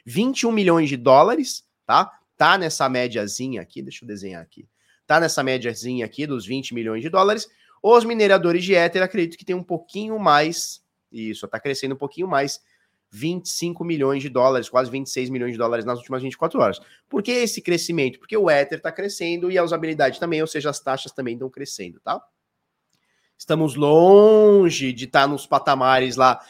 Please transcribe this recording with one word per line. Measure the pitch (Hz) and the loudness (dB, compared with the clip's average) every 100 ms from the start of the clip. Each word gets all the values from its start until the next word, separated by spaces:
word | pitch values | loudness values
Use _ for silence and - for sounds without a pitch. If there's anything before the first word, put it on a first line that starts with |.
vinte | 120 131 247 262 | -6 -2 -2 -2
e | 233 | -2
um | |
milhões | 220 185 165 147 | 0 2 2 0
de | 135 | 0
dólares, | 117 135 185 320 262 - _ _ - | 6 6 6 2 -4 -10 _ _ 0
tá? | 135 190 _ _ _ | 2 2 _ _ _
Tá | 156 190 | 2 2
nessa | 165 - 135 | 0 -2 -2
médiazinha | 127 123 110 104 - 131 113 | -2 -4 -4 -6 -8 -10 -10
aqui, | 82 - | -12 -16
deixa | 131 - | -18 -18
eu | 120 | -16
desenhar | 104 98 87 | -16 -14 -16
aqui. | 82 _ _ _ _ _ - | -20 _ _ _ _ _ 0
Tá | 156 | 0
nessa | 160 156 | 2 -2
médiazinha | 135 131 117 113 120 127 107 | -2 -2 -4 -8 -8 -8 -8
aqui | - 147 | -8 -8
dos | 127 98 | -8 -8
vinte | 131 131 | -10 -8
milhões | 120 110 110 | -8 -6 -8
de | 151 | -2
dólares. | 180 196 214 - _ _ _ | 0 2 0 -8 _ _ _
Os | 202 233 | 4 4
mineradores | 226 226 208 190 170 175 | 4 0 4 4 2 -2
de | 180 | 2
Ether, | 180 170 185 | 2 2 0
acredito | 185 214 170 170 | -2 -2 -6 -8
que | - | -8
tem | 180 | -8
um | |
pouquinho | 170 165 - 196 220 220 | -6 -10 -10 -10 -8 -2
mais, | 185 147 156 165 - - _ _ _ | 2 2 2 -4 -12 -16 _ _ _
isso, | 117 110 104 101 | -12 -10 -10 -10
tá | 110 | -8
crescendo | 143 135 135 | -6 -6 -6
um | 135 | -8
pouquinho | 143 160 185 | -10 -8 -2
mais, | 143 139 - _ _ _ _ _ | -2 -2 -8 _ _ _ _ _
vinte | 101 156 180 - | -8 -6 -6 -8
e | |
cinco | - 170 170 | -8 -8 -8
milhões | 170 160 135 139 | -6 -2 -2 -2
de | 139 | -4
dólares, | 127 131 131 110 | 2 2 2 0
quase | 123 127 | -2 -2
vinte | 131 139 | -6 -8
e | |
seis | 131 127 | -8 -6
milhões | 131 120 | -6 -6
de | 117 | -4
dólares | 117 117 110 | -2 -2 -4
nas | 123 | -8
últimas | - 131 | -8 -10
vinte | 135 | -8
e | - | -6
quatro | 170 254 | -4 0
horas. | 110 - - _ _ | 0 0 -14 _ _
Por | 262 | -8
que | 220 | -4
esse | 247 233 202 | -2 -2 -4
crescimento? | - 170 - 165 131 127 | -4 -4 -2 -2 -4 -6
Porque | - 214 | -6 -2
o | 180 | 2
Ether | 143 139 156 | 2 0 -6
tá | 165 | -8
crescendo | 165 202 - 170 170 180 | -8 -10 -6 -6 -4 -2
e | 185 | 0
a | |
usabilidade | 170 165 160 156 135 127 | 0 -2 -4 0 0 0
também, | 170 156 | -4 -2
ou | 160 | -4
seja, | 151 147 | -4 -6
as | 139 | -6
taxas | - 135 139 | -6 -6 -8
também | - 123 120 | -10 -8 -8
tão | 131 | -12
crescendo, | 135 139 - 90 82 | -12 -16 -12 -14 -12
tá? | - 170 _ _ _ _ _ _ _ _ _ _ _ _ | -10 -10 _ _ _ _ _ _ _ _ _ _ _ _
Estamos | - 156 156 131 | -4 -2 -2 0
longe | 147 160 180 202 214 214 214 202 175 - 135 | 4 6 10 10 10 8 8 6 4 0 -6
de | 120 131 | -6 0
tá | 143 139 | 2 2
nos | 143 - | 0 -2
patamares | 139 147 135 131 131 127 120 | 0 2 2 4 4 2 4
lá | 127 123 | 4 4